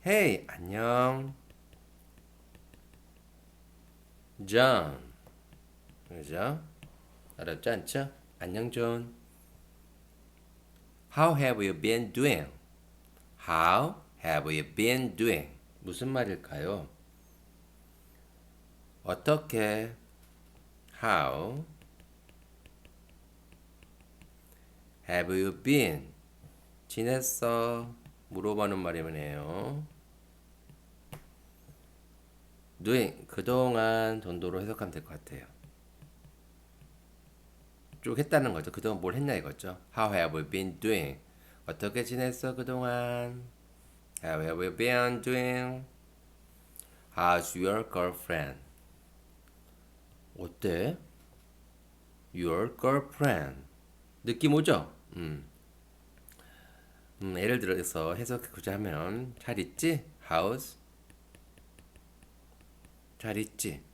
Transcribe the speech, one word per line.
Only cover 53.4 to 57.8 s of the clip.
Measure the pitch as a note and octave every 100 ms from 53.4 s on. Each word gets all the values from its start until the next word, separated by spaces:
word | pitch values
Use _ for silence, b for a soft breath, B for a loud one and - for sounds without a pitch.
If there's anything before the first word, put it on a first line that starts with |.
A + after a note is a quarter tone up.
| C#2 C2+ - - - - - -
느낌 | A#2 A#2 D3+
오죠? | D3 D#3 G#2 C#2+ - - F2
음. | E2 D2 C#2 - - - - - - - - B B B B B B B B -
음, | F#2+ F2+
예를 | G2+ B2
들어서 | G2 F#2